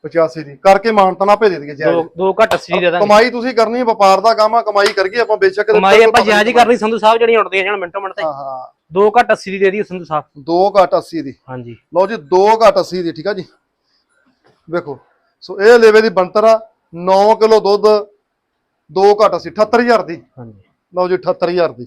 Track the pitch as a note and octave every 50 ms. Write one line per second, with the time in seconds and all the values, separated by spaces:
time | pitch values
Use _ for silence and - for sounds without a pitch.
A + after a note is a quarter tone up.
0 | - D3+ - E3+ D#3+ D#3+ D#3+ D#3+ D3+ C#3+ C#3+ _ - G3 G3 G3 G3 A3+ A3 G#3
1 | F#3+ F#3+ F#3 F#3 G3 G3+ G#3 G#3 A3+ G3+ F3 D3 C#3+ C#3+ D3 C3+ D#3 D#3+ E3+ E3+
2 | D#3+ E3+ _ E3 F#3 F#3+ F#3 G#3+ A3 A3 F#3 E3+ - - F3+ F#3+ F3+ F3 E3 F3+
3 | G3+ G3+ G#3 G#3+ A#3+ B3 A#3+ A#3+ A3+ B3+ A#3+ A3 A3+ G#3+ A#3 B3 B3+ A3+ A3 G3+
4 | G3+ F#3+ G3 F#3+ G3 A3+ A3+ G3+ G#3+ A3 A3+ A#3 A3+ G#3+ G3+ G3+ G3+ G#3 G3+ G3
5 | F#3+ F#3+ G#3 A#3+ A3+ G#3 G#3+ F#3 G3 F#3+ F#3 G3+ G#3 - G#3+ G#3 F#3+ F#3+ G3+ G#3+
6 | A3+ A3 G#3+ A#3+ A3 G#3+ G#3 G#3 G#3 A3+ A#3+ A#3+ A#3 G#3+ B3 G#3 G#3 A3 A3+ G#3+
7 | G#3+ G#3+ A3+ A#3 A#3 A3+ A3+ A3 G3 F#3 F#3 F#3+ F#3 G3 G#3+ G3+ F3+ E3+ - G3
8 | G3 F#3+ F#3+ - E3+ D#3 C#3+ C#3 C#3 C3+ C3 B2+ B2+ - _ _ _ _ D#3 F#3+
9 | G#3 G#3+ G#3 A#3+ B3 G3+ E3 - - G3 F#3 G3 G3 G3 F#3 G#3+ G3+ _ F3+ F#3
10 | E3+ D3 D#3 D3+ - _ _ D3 C3+ D#3+ E3+ F3 F#3+ G3+ G3 G3+ F3+ F3 F#3 E3+
11 | D#3+ - E3 D#3+ C#3 C3+ A#2 _ _ C3 B2+ B2+ A#2+ A#2 A2+ _ _ _ - E3+
12 | F#3+ F#3+ A#3 A3 D3 C#3 F3+ F#3 G3 G#3+ A3+ A3+ A3+ G#3 F#3+ G3 D#3+ - F3 F#3
13 | F3 E3 D3+ D#3 D3 G3 G#3 F#3+ D3+ _ _ _ _ _ _ _ _ _ _ _
14 | _ _ _ _ _ _ _ _ _ _ _ _ _ - D#3+ F3 - D3+ C3+ B2
15 | _ _ _ _ _ _ _ _ - - F#3+ G3+ G3 A3 A#3+ A#3+ A3+ A3 G#3+ A3
16 | A3 A3+ F3 F#3 F3+ F3+ F#3 G#3+ G#3+ A3+ A3+ A3 A3 _ _ _ _ _ - E3+
17 | F3 F#3 F#3+ G3 G3+ G#3+ A3 G#3 A3 A3 A3 G#3+ F#3 G3 G3+ G3+ G3 G#3+ G#3+ G#3
18 | G3+ _ _ _ _ _ _ _ _ _ _ _ _ _ _ _ _ _ D3+ F#3
19 | G3 G3+ G#3 G#3 G#3+ F#3+ F3 E3 D#3+ E3 - G#3+ G#3+ G#3+ A#3 B3 A#3+ A#3+ A#3 G#3
20 | D#3 D#3 F3 - _ _ _ C3 A#2+ A2+ G#2 G2 _ _ _ _ _ _ F3+ F3+
21 | F3+ F3+ F#3 F3+ - F#3+ F3 F3+ F#3 E3+ F3+ F3+ E3+ D3 A#2+ A#2 A#2+